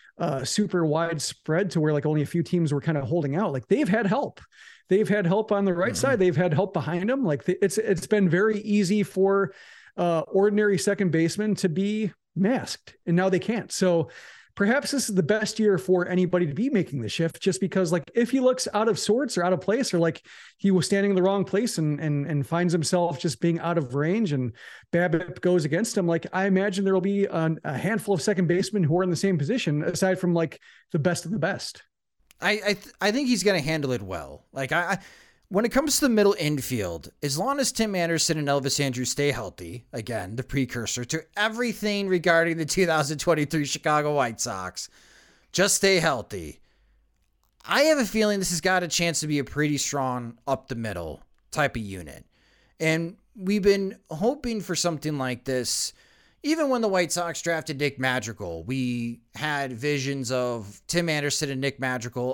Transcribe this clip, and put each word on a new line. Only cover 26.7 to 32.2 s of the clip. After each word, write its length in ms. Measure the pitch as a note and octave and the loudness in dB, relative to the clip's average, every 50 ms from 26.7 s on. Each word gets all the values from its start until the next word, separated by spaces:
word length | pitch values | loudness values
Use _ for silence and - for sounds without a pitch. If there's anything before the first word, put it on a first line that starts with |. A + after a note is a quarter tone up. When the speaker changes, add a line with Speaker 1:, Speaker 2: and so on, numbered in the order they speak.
| F#3+ F#3+ G3 | 0 0 0
Speaker 1:
there'll 160 | F#3+ F#3+ F#3 | 2 2 2
be 240 | F3+ G3 G3+ G3+ G3 | 2 0 0 0 0
a, 300 | - - E3 D#3+ D#3+ D#3+ D#3 - | 0 0 0 0 0 0 -2 -4
a 120 | D#3+ D3 | -6 -6
handful 380 | A#2+ A#2+ F3+ A3+ A3 - - G3+ | -2 -2 -2 -2 -2 0 0 -2
of 80 | E3 | 0
second 240 | - G#3+ G3+ E3+ F#3 | 2 0 2 2 2
basemen 380 | D#3 F3 F3+ G3 - - G#3 E3 | 2 2 2 0 0 0 0 2
who 120 | C#3 D#3 F3+ | 2 2 2
are 40 | F#3+ | 2
in 60 | F#3 | 2
the 60 | E3+ | 0
same 240 | D#3+ - G3 F#3+ D#3 | 0 0 0 2 0
position, 440 | C#3+ C#3 A#3 C4 - E3+ D3 D3 D#3+ | 0 0 0 0 0 0 0 0 0
aside 360 | - F3 - G3 F#3+ F#3 F#3 | -2 -2 0 2 0 0 0
from, 160 | F#3 F3+ E3+ | 0 0 2
like, 240 | E3+ E3 D#3+ - - _ - - - _ _ | 2 0 -2 -4 -12 _ -20 -20 -20 _ _
the 80 | - E3+ | -4 0
best 260 | C3+ F3+ F3 - - | 0 2 0 0 -4
of 60 | E3 | -4
the 80 | E3 - | -4 -2
best. 420 | C#3 F3+ F#3 - - - - - - _ _ _ _ _ _ _ | -2 -2 -4 -4 -8 -12 -14 -16 -20 _ _ _ _ _ _ _